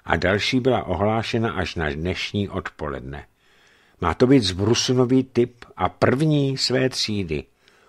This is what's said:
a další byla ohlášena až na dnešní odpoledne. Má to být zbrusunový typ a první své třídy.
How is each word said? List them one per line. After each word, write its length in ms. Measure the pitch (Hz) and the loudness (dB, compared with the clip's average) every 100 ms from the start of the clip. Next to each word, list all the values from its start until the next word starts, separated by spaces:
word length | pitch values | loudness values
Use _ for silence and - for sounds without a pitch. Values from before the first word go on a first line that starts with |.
| - | -2
a 100 | 85 | 0
další 440 | 90 101 - 131 | 2 0 0 0
byla 240 | 127 113 | 2 0
ohlášena 680 | - 85 104 113 110 117 113 | -2 -2 0 0 -2 -2 -2
až 240 | 80 87 - | -2 -6 -4
na 140 | 76 | -4
dnešní 600 | 73 85 90 - 104 98 | -4 -4 -4 -6 -4 -4
odpoledne. 760 | 95 - - 76 67 64 71 - _ _ _ _ _ _ _ | -6 -8 -10 -8 -8 -10 -14 -16 _ _ _ _ _ _ _
Má 120 | 87 | -4
to 140 | - 127 | 2 6
být 160 | 139 | 6
zbrusunový 800 | 98 90 104 117 - 127 123 131 | 4 0 2 2 2 2 4 2
typ 420 | 131 120 120 - - - | 2 0 0 -2 -20 -4
a 120 | 92 | -4
první 680 | - - 127 156 151 139 131 | 2 2 2 2 2 0 -2
své 320 | - 127 131 | -2 0 0
třídy. 540 | - - 104 87 76 - _ _ _ | -2 -4 -4 -4 -6 -8 _ _ _